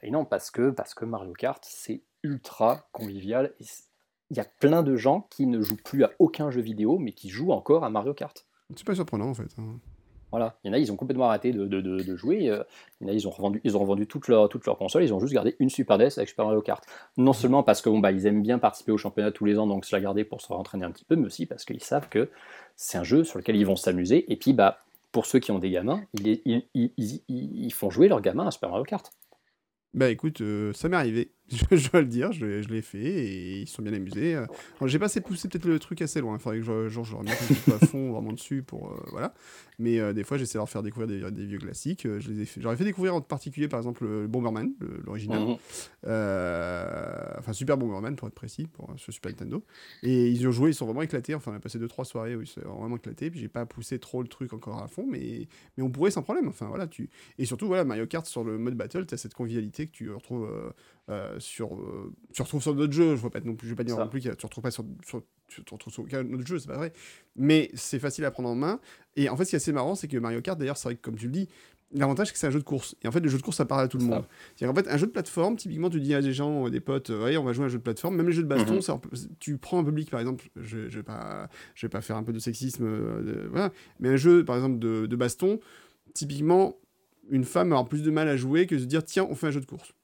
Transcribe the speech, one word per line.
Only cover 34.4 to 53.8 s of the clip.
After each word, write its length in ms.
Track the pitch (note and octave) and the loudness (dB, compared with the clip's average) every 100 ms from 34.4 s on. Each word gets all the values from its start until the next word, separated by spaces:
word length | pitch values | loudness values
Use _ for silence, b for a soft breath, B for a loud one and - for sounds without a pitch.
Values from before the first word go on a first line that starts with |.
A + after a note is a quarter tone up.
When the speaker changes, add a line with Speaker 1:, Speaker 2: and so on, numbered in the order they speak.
| A#2 B B - | -4 B B -4
Speaker 2:
alors, 80 | C3+ | 0
j'ai 100 | D3 | 0
pas 60 | |
assez 160 | G#3 A3 | 0 -2
poussé 260 | - F3+ F#3 | -4 -8 -6
peut-être 180 | F3+ | -4
le 140 | E3+ D#3 | 0 0
truc 240 | - E3 | -2 -6
assez 180 | D#3 D#3+ | -4 -2
loin. 140 | A#2+ | -4
Il 60 | G#2+ | -4
faudrait 180 | A#2+ A2 | -4 -4
que 60 | |
je, 240 | A2+ A2 A2 | -2 -2 -2
genre, 160 | A2 | -4
je 80 | A2+ | -8
leur 100 | A2 | -8
mette 180 | G#2 A2 | -6 -4
un 140 | A#2+ | 2
petit 160 | C3+ - | 4 4
peu 20 | |
à 60 | A2 | 6
fond 320 | D#3+ C#3 C3+ | 6 6 -4
<laughs> 20 | |
vraiment 200 | A2+ G#2+ | -4 -6
dessus 320 | A#2 - C#3 | -8 -6 -8
pour, 240 | C3 - G2 | -8 -12 -10
euh, 80 | - - | -12 -12
voilà. 200 | - C#3+ - B B B _ | -8 -8 -10 B B B _
Mais, 220 | A#2 A#2 | 0 2
euh, 120 | G#2+ | 2
des 120 | G#2 | -2
fois, 140 | G2+ C#3 | -4 -4
j'essaie 160 | B2+ | -2
de 40 | A2 | -4
leur 100 | G#2+ | -4
faire 140 | A2 | -6
découvrir 240 | G#2 A2+ A2+ | -6 -6 -6
des, 240 | G2 F#2+ | -4 -6
des 160 | G#2 G2+ | -8 -8
vieux 120 | G2 | -8
classiques. 460 | G2 F2+ C#3+ F#3 | -8 -8 -6 -4
Euh, 140 | A#2 G#2 | -4 -6
je 120 | A#2+ | -6
les 100 | G#2+ | -6
ai 60 | G#2 | -6
fait, 140 | - | -6
j'aurais 140 | A#2 | -4
fait 80 | A#2+ | 0
découvrir 320 | G3+ F#3+ F#3 | -2 0 0
en 60 | F3 | 0
particulier, 480 | C#3 D3 - C#3 D3 | -2 -8 -8 -4 -4
par 100 | C3+ | -2
exemple, 260 | A#2+ A#2+ | -6 -4
le 220 | A2+ G#2+ G#2 | -4 -4 -2
Bomberman, 460 | A#2+ A#2 A2 B2+ C4+ | -2 -2 -2 -4 -6
le, 200 | - - - | -10 -10 -10
l'original. 340 | G#2+ G#2 G#2+ | -8 -4 -2
Speaker 1:
Mhm. 160 | A2 A#2+ B B B B - A2 G#2 | 0 -2 B B B B -4 -2 0
Speaker 2:
Euh, 1080 | F#2+ F2+ E2+ F2 F2 E2+ D#2+ D#2+ E2 - - | 0 0 -2 -2 -4 -6 -6 -8 -8 -10 -10
enfin, 140 | B2 | -8
Super 240 | A2 C3 C#3 | -6 0 0
Bomberman, 400 | A#2+ F#2+ A2 C#3 | 0 -4 -6 -8
pour 120 | G#2+ | -10
être 60 | |
précis, 320 | - A2+ - D#3+ | -14 -16 -10 -12
pour, 240 | - - | -12 -16
euh, 60 | C3 | -16
sur 160 | - | -16
Super 180 | A2+ - | -12 -12
Nintendo. 320 | - - D#3+ - B B B | -10 -8 -8 -10 B B B
Et 260 | A#2+ B2+ A#2+ | 2 4 4
ils 120 | A#2+ | 4
y 60 | B2+ | 2
ont 60 | |
joué, 180 | A#2+ D3+ | 4 2
ils 40 | |
sont 120 | D3 A#2 | 2 -4
vraiment 160 | A#2 | -4
éclatés. 320 | D#3 C#3 A#2+ | -4 -4 -4
Enfin, 180 | D3+ - | -8 -6
on 40 | G#2 | -10
a 40 | |
passé 180 | - A#2 | -10 -8
deux, 100 | A#2 | -8
trois 160 | - | -8
soirées 320 | C3 A#2 A2+ A#2+ | -8 -8 -8 -8
où 60 | |
ils 40 | A2 | -10
sont 140 | - | -14
vraiment 360 | G2 G2+ A2 A#2+ | -14 -10 -8 -8
éclatés. 340 | A2 - D3+ | -10 -8 -8
Puis 100 | E3+ | -8
j'ai 80 | A2+ | -10
pas 180 | - A#2 | -8 -10
poussé 320 | - | -12